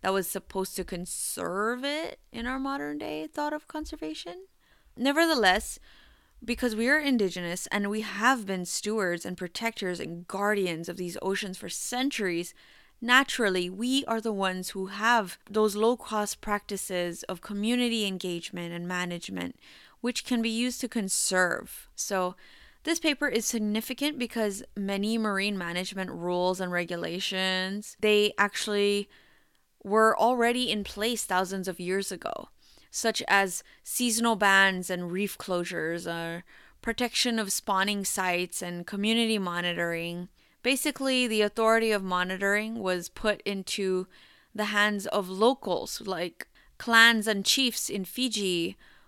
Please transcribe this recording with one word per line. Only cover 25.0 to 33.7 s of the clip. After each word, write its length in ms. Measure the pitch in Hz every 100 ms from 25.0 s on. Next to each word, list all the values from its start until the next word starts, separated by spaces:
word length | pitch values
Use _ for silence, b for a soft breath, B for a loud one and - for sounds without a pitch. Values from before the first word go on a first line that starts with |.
| 208 226
marine 400 | 214 196 202 202
management 540 | 170 175 185 190 185
rules 500 | 175 175 180 180 185
and 100 | 180
regulations, 1300 | 175 170 175 170 175 - 190 190 185 185 202 - -
they 340 | 214 208 208 -
actually 720 | 202 - - 208 202 202 202 b b b b b b _
were 340 | 196 214 220 -
already 540 | 226 254 233 247 247
in 120 | 208
place 420 | 202 - 220 233 -
thousands 420 | 185 190 196 185
of 120 | 175
years 320 | 175 196 196
ago, 380 | 180 - - - _ b b b
such 320 | - 226 214 -
as 360 | 196 196 - -